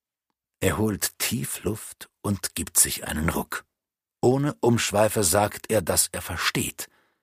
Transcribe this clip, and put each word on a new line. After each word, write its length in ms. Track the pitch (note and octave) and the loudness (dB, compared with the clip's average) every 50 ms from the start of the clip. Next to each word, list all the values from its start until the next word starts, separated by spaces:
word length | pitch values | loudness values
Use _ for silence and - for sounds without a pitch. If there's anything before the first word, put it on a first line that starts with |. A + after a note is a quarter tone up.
| _ _ _ _ _ _ _ _ _ _ _ - | _ _ _ _ _ _ _ _ _ _ _ -2
Er 180 | - F#2+ D#2+ E2 | 0 0 0 2
holt 400 | A2 A2 G2+ F2 - - - - | 0 -2 -2 -2 -4 -6 -6 -4
tief 460 | - - - B2+ C#3 - - - - | -4 -4 -4 -4 -6 -6 -8 -6 -4
Luft 460 | F2+ G#2+ A#2 - - - _ - - _ _ | -6 -6 -6 -10 -16 -16 _ -20 -20 _ _
und 340 | - G2+ G2+ F#2+ - - - | -4 -4 -4 -2 -4 -8 -8
gibt 240 | - - - - - | -8 -8 -4 2 2
sich 280 | - C3+ - - - | 2 2 0 -6 -6
einen 240 | - - D2+ D#2 E2+ | -6 -4 -2 -2 -2
Ruck. 340 | - - - - - - - _ _ _ _ _ _ _ _ _ _ - | -2 -2 -6 -6 -8 -10 -10 _ _ _ _ _ _ _ _ _ _ 2
Ohne 340 | - A#2+ C3 C3+ C#3+ D3 C#3+ - | 4 4 4 4 2 0 -2 2
Umschweife 640 | - A#2+ A#2+ G#2+ - - F#2+ G2+ A2 G#2+ - A2+ G#2 | 2 4 4 4 2 0 4 4 4 4 4 2 0
sagt 460 | - - G#2 G#2 G#2 - - - - | 2 4 4 2 2 0 -6 -6 0
er, 100 | A2+ G#2+ | 0 0
dass 280 | E2+ - F#2+ - - - | 2 2 2 0 0 0
er 120 | - G2 | -2 -8
versteht, 680 | - - F#2+ F2+ - - - D3 - - - - - - _ _ _ _ _ _ | -8 -6 -6 -2 -2 -2 0 0 -2 -2 -6 -10 -14 -14 _ _ _ _ _ _